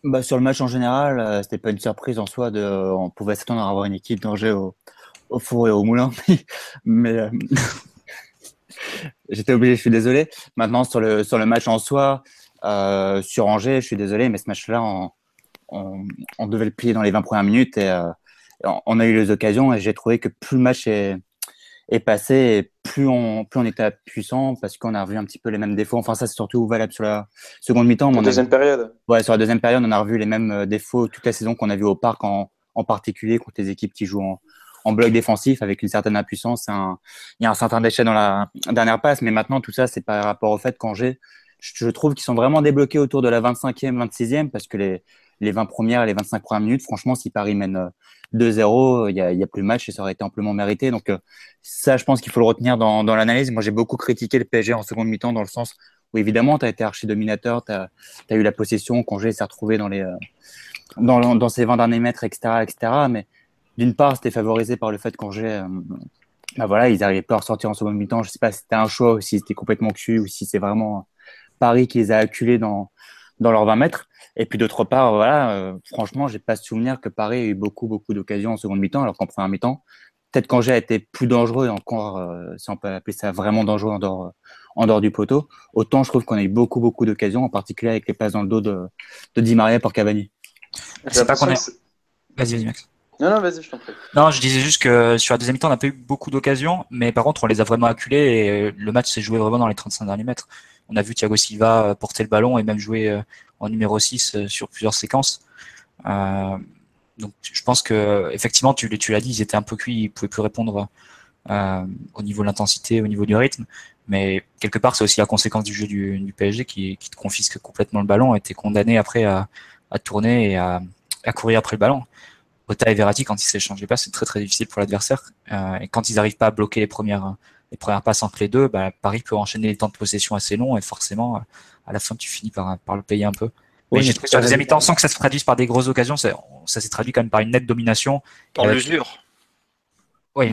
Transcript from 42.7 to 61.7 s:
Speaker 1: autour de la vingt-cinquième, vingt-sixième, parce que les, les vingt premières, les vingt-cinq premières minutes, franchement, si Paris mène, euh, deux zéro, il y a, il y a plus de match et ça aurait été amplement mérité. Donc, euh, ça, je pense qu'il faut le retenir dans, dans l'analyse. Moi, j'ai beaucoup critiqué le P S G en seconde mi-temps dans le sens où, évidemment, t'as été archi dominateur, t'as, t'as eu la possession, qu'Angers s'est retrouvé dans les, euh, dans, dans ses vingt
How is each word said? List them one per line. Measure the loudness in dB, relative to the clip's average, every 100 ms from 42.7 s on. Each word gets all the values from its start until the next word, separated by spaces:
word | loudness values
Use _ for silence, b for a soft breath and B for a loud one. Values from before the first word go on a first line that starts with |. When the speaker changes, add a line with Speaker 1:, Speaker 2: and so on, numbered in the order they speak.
| 4 2 2
Speaker 1:
autour | 0 2
de | 2
la | 2
vingt-cinquième, | 0 -2 -6 -4 -4 -4
vingt-sixième, | -4 -4 -2 -2 -2
parce | -6 -8
que | -4
les, | -2 -4 b b b b
les | -4
vingt | -2 -4
premières, | -2 0 2 0
les |
vingt-cinq | -2 -4 -8
premières | -4 -2
minutes, | 0 -2
franchement, | -4 -6 -2
si | -4 -4
Paris | -4 -2
mène, | -2 -2 -4
euh, | -6 _ b b b
deux | 2 2
zéro, | 4 4 6 4 4 2
il | 0
y |
a, | 0
il | 0
y |
a | -2
plus | -2
de | -2
match | -2 -4
et |
ça | -8
aurait | -8
été | -6
amplement | -8 -6 -4
mérité. | -2 -2 0 -2
Donc, | -2 -4
euh, | -6 B B B B
ça, | -16 -2 2 2
je |
pense | 2 0
qu'il | 0
faut | 4
le | 4
retenir | 4 2 2
dans, | 4 4
dans | 2
l'analyse. | 2 4 2 0
Moi, | -2
j'ai | -2
beaucoup | 0 -2 -2
critiqué | -2 -2 0 0
le |
P | 2 0
S | 0
G |
en | -4
seconde | -4 -6 -4
mi-temps | -2 -4
dans | -4
le | -4
sens | -8 -10 -12 b b b
où, | -2
évidemment, | 2 4 4 4
t'as | 0
été | -2
archi | -6 -4 -6
dominateur, | -4 -2 -4 -2 -4
t'as, | -4 -8 -8 B B B -2
t'as |
eu | 2
la | 2
possession, | 0 -2 -2 0 -2
qu'Angers | -2 -4 -4
s'est | -4
retrouvé | -6 -6 -2 -2
dans | -2
les, | -4
euh, | -6 -8 -14 _ B B B B B 0
dans, | 4 6 6 4
dans | 2
ses | 2
vingt | 2